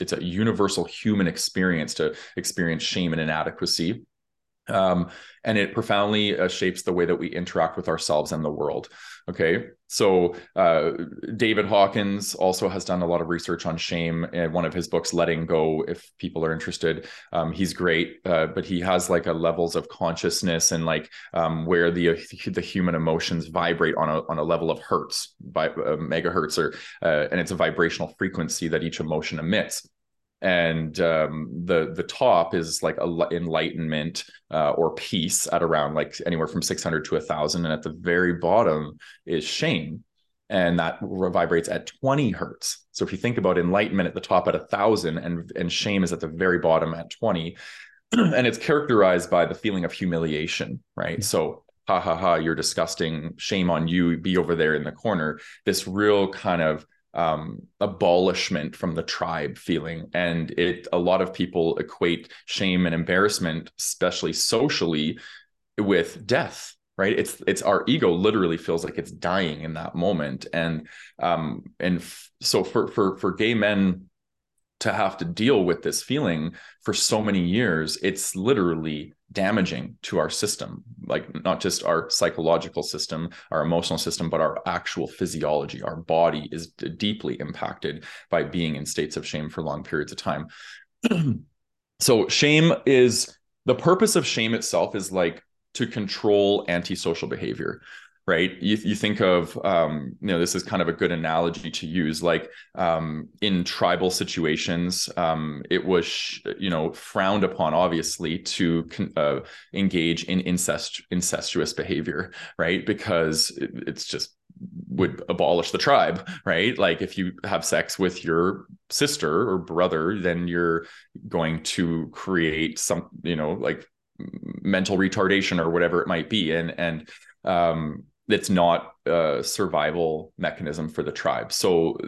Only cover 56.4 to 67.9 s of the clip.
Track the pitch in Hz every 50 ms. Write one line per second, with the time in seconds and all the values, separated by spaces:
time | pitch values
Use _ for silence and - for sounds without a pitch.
56.4 | - 101 90 85 82 78 78 78 - _ _ _ _ _ - - 85 82 78 78
57.4 | 78 80 52 52 - - _ _ 101 101 95 90 104 90 87 90 92 92 87 -
58.4 | - - 92 78 73 78 - - - 90 80 80 82 - - - 90 85 82 80
59.4 | 76 73 - - - - 87 80 73 80 85 82 80 - - 87 90 87 85 85
60.4 | 80 78 - - 87 90 87 - - - - 90 87 87 90 95 95 87 - -
61.4 | 90 87 - 90 82 82 - - 80 - - - 95 87 85 82 - - - -
62.4 | - - - - 101 95 92 90 90 85 82 82 82 82 90 92 98 107 - -
63.4 | 92 82 80 82 82 - - - - - - - 90 87 85 - - 80 80 -
64.4 | - - - 113 135 151 - - 90 82 80 78 76 78 - - - - - -
65.4 | - _ _ _ _ _ _ - 104 98 98 87 82 - - - 113 101 117 151
66.4 | 151 - - - - - - _ _ _ _ - 95 98 113 - - - - -
67.4 | - - 98 - - - 101 92 - -